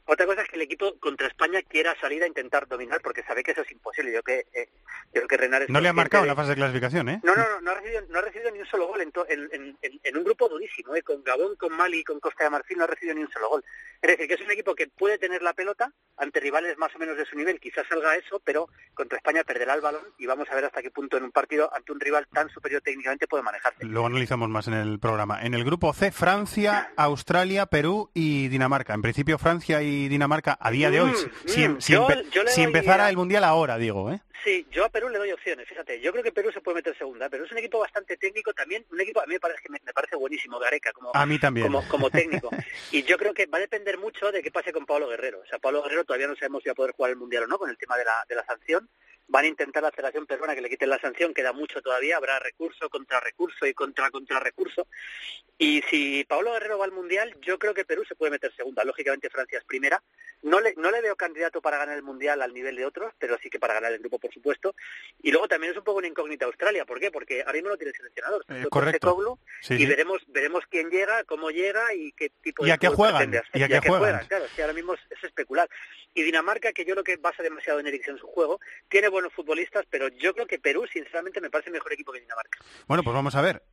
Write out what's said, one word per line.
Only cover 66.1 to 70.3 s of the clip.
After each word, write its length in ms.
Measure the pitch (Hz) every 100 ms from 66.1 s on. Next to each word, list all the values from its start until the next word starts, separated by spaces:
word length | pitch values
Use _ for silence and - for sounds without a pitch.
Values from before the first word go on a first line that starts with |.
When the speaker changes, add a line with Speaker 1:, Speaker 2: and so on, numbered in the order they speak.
| 160 151 143 127
Speaker 1:
Australia. 400 | - 190 190 127
¿Por 140 | 123
qué? 120 | 190
Porque 300 | 151 117 127
ahora 120 | 135
mismo 160 | 151 190
no 80 | 202
tiene 140 | 143
seleccionador. 540 | - 123 - 127 202 -
Speaker 2:
Eh, 80 | 127
Speaker 1:
Está 100 | 143
Speaker 2:
correcto. 380 | 143 139 160 180 180
Speaker 1:
Postecoglou 220 | 214 254 - -
Speaker 2:
Sí, 120 | - 120
Speaker 1:
y 20 |
Speaker 2:
sí. 60 | 139
Speaker 1:
veremos, 360 | 143 165 190
veremos 340 | -